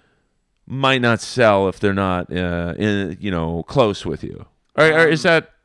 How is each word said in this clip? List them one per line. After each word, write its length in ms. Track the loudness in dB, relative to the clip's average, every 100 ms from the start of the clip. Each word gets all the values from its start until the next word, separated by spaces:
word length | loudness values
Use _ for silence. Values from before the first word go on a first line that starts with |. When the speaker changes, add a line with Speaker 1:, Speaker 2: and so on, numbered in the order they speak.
| _ _ _ _ _ _ -12
Speaker 1:
might 320 | -2 0 2
not 200 | 2 0
sell 480 | -2 2 4 4 2
if 100 | 0
they're 140 | -2
not, 360 | 0 0 -2 -4 -4
uh, 380 | -4 -4 -6 -2
in, 380 | -2 -2 -4 -6
you 100 | -6
know, 320 | -4 -4 -6
close 420 | -4 0 0 0 -6
with 160 | -8
you. 260 | -10 -14 -20 _ _ 2
Or, 80 | 4
or 220 | 4 2
is 180 | 2 2
Speaker 2:
Um, 40 |
Speaker 1:
that 220 | 2 0 _